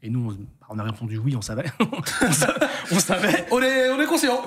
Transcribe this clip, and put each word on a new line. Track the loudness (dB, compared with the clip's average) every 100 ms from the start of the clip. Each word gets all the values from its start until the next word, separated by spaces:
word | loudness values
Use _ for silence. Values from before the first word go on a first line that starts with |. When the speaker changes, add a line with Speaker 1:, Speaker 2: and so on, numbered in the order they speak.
Speaker 1:
Et | -6
nous, | -4 -4
on, | -6 -12 -18 -12 -6
on |
a |
répondu | -6 -6 -6 -4
oui, | -2 -2
on |
savait. | -4 -6 -4
<laughs> | -2
On | -2 -2 -4 0 2
sa-, | 2 2 2 0 -2 -2
on | 0
savait. | 2 0 2 0 2
Speaker 2:
On | 2
est, | 4 4 2
on | 2
est | 2
conscient. | 2 2 0